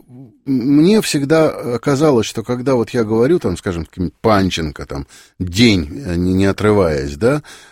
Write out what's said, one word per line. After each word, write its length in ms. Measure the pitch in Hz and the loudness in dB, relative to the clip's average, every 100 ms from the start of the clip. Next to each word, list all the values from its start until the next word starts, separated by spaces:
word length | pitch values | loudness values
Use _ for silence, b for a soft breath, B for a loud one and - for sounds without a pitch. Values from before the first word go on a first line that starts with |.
| - 127 135 _ - | -20 -20 -20 _ -4
мне 540 | 131 127 143 170 214 | -2 2 4 6 4
всегда, 500 | - 151 139 160 156 | 2 -4 0 2 2
э, 260 | - 120 120 | -2 -6 -4
казалось, 460 | 147 135 156 123 104 | -2 2 2 2 0
что 160 | 117 | -6
когда 320 | 110 123 127 127 | -6 -4 0 0
вот 160 | 107 | 0
я 120 | 123 | -2
говорю, 360 | 107 110 127 175 | 0 0 2 0
там, 180 | 104 87 | -2 -4
скажем, 280 | 101 85 78 | -6 -6 -8
с 40 | |
каким-нибудь 260 | - 87 _ | -6 -6 _
Панченко, 640 | 113 101 95 85 78 - 76 | 0 2 0 -2 -8 -8 -12
там, 200 | 71 - b b - | -12 -12 b b -10
«День», 480 | 92 90 120 95 71 - 90 | -6 2 4 4 -2 -8 -6
э, 100 | 87 | -2
не, 180 | 90 | 0
не 120 | 92 98 | 2 0
отрываясь, 720 | 95 107 104 85 71 71 71 | 2 2 2 2 0 -4 -2
да, 260 | 117 147 B B B | -2 -2 B B B